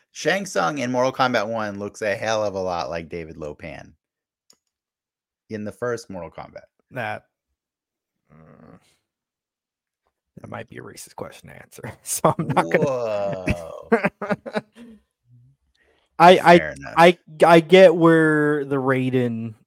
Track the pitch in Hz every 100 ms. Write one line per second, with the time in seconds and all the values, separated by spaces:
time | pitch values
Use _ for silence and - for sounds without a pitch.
0 | _ - 151 190 196 196 170 143 123 127
1 | 131 131 127 120 107 113 107 101 101 -
2 | 107 101 110 110 104 95 92 87 67 85
3 | 80 85 78 78 76 73 82 69 - 80
4 | _ _ _ _ _ _ _ _ _ _
5 | _ _ _ _ _ 110 104 - 123 117
6 | - 95 82 - - - - _ _ 127
7 | 110 110 - _ _ _ _ _ _ _
8 | _ _ _ 78 80 - - - _ _
9 | _ _ _ _ _ _ _ _ _ _
10 | _ _ _ - 107 110 - - - -
11 | - - - - - - - - 113 -
12 | - - 160 - 151 147 170 175 147 127
13 | 113 104 101 95 90 - 80 78 - 220
14 | 190 - 202 202 - 214 - 226 233 208
15 | _ _ 120 123 _ _ _ _ _ _
16 | _ - 170 175 165 175 156 143 139 123
17 | 175 175 _ 156 165 170 156 185 185 175
18 | 165 160 156 151 147 147 139 139 131 131
19 | 131 127 120 113 113 110